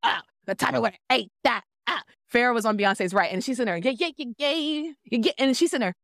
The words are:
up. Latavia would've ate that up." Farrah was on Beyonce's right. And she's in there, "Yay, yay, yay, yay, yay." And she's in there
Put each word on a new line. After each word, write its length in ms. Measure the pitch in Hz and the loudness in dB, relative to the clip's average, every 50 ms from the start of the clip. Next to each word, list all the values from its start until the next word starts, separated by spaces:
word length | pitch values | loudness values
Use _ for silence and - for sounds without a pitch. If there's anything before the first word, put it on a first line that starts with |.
| - | 0
up. 220 | 226 175 - - _ _ _ _ - | 0 -2 -2 -6 _ _ _ _ -8
Latavia 340 | 202 202 - 254 - 254 | -4 0 0 0 2 2
would've 180 | 226 220 185 - _ _ | 0 0 -2 -4 _ _
ate 200 | 254 254 214 180 _ _ _ | 0 0 0 -4 _ _ _
that 180 | - 240 208 - _ _ _ _ - | 0 0 0 -6 _ _ _ _ -4
up." 160 | 349 202 - _ _ _ _ _ | -4 -4 -6 _ _ _ _ _
Farrah 220 | - 240 240 247 240 | 0 2 4 4 2
was 120 | 233 208 | 2 0
on 120 | 220 214 208 | 0 0 2
Beyonce's 340 | 202 196 196 - 202 180 185 | 2 2 2 2 -2 0 2
right. 180 | 202 185 - | 2 2 2
And 120 | - 185 - | 0 -4 -4
she's 160 | - 262 233 | -4 -2 -2
in 60 | 247 | 0
there, 120 | 202 175 170 | -2 -2 0
"Yay, 180 | 170 254 269 214 | 0 -2 -2 0
yay, 160 | 349 339 285 _ | -4 -6 -4 _
yay, 160 | 302 247 226 _ | -12 -12 -8 _
yay, 560 | 285 285 285 330 302 302 311 302 302 330 294 _ _ - | -2 -2 -2 0 -2 -2 -4 -4 -6 -8 -10 _ _ -4
yay." 240 | - 233 220 - - - | -2 0 0 0 0 2
And 180 | 269 269 262 - | 2 2 2 2
she's 160 | 339 330 - | 2 0 0
in 80 | 277 | 0
there 120 | 233 185 180 _ | -2 -2 -4 _